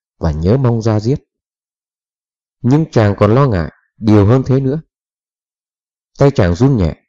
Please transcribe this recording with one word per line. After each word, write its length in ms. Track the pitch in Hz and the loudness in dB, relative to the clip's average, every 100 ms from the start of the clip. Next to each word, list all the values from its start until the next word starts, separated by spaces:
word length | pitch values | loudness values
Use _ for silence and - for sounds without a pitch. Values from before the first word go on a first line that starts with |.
| _ - | _ -8
và 140 | 82 | -6
nhớ 240 | 76 85 135 | -4 -2 0
mong 260 | 123 117 | 0 -2
ra 180 | 107 107 | -2 -2
giết. 180 | 110 151 _ _ _ _ _ _ _ _ _ _ _ _ _ _ | -2 -6 _ _ _ _ _ _ _ _ _ _ _ _ _ _
Nhưng 240 | 120 147 160 | -2 0 0
chàng 240 | 123 104 98 | 0 0 2
còn 160 | 104 | 2
lo 120 | 117 139 | 2 0
ngại 260 | 95 76 - _ - | -2 -6 -10 _ -8
điều 300 | 107 107 98 | 0 2 4
hơn 160 | 131 127 | 2 0
thế 140 | 135 | -2
nữa. 200 | 135 151 - _ _ _ _ _ _ _ _ _ _ _ _ - | -2 -6 -10 _ _ _ _ _ _ _ _ _ _ _ _ -2
Tay 120 | 143 | 0
chàng 240 | 135 92 | 2 0
run 220 | 85 131 127 | 2 0 2
nhẹ 180 | 82 - | -2 -4